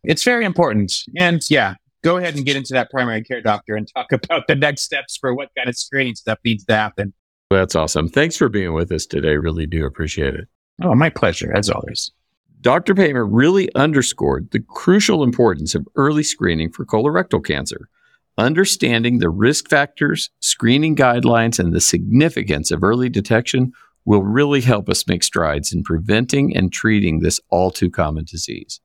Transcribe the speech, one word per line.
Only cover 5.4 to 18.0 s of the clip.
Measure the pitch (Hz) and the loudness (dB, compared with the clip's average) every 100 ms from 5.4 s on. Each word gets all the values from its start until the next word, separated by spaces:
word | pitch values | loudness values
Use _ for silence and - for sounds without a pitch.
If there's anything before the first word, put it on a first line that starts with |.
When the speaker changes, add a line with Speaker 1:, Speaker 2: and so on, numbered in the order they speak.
| 139 - | -6 -8
Speaker 1:
kind | 127 | -6
of | 120 | -6
screening | - 135 131 117 | -4 -2 -2 -4
stuff | - 110 | -6 -4
needs | 120 110 95 | -2 -4 0
to | |
happen. | 107 107 - 101 - _ _ _ | 0 0 -4 -8 -8 _ _ _
Speaker 2:
That's | 98 92 | 2 2
awesome. | 82 78 78 80 | 0 0 -2 -2
Thanks | - 160 - | 0 0 2
for | 139 | 0
being | 104 92 | 0 -2
with | 80 87 | -2 -2
us | 82 - | -4 -4
today. | - 76 73 | -2 0 0
Really | 80 82 78 | 0 -4 -4
do | 82 71 | -2 -4
appreciate | - 80 - 71 | -4 -6 -2 -4
it. | - - _ _ - | -4 -12 _ _ -6
Speaker 1:
Oh, | 180 | 0
my | 113 160 | 2 2
pleasure, | - - 85 - 95 | 2 -2 -2 -4 -2
as | 107 | -2
always. | - - - - _ _ _ _ _ | -4 -6 -10 -10 _ _ _ _ _
Speaker 2:
Doctor | 120 143 180 | 2 2 2
Paymer | 190 180 131 107 | 2 4 2 2
really | 110 143 190 185 | 4 4 4 0
underscored | - 147 147 120 - 73 67 82 | 0 2 2 0 -2 -2 -2 -2
the | - | -6
crucial | 113 - - 196 208 190 | -6 -4 2 4 4 2
importance | 135 120 113 82 80 | 2 4 2 2 -4
of | 85 69 - | -4 -4 -2
early | 139 151 | 0 0
screening | 151 - 95 82 80 | -2 -2 0 0 -4
for | - - | -6 -2
colorectal | 110 135 170 185 92 | 0 0 0 0 -2
cancer. | - 71 - - - _ | -2 -4 -4 -10 -16 _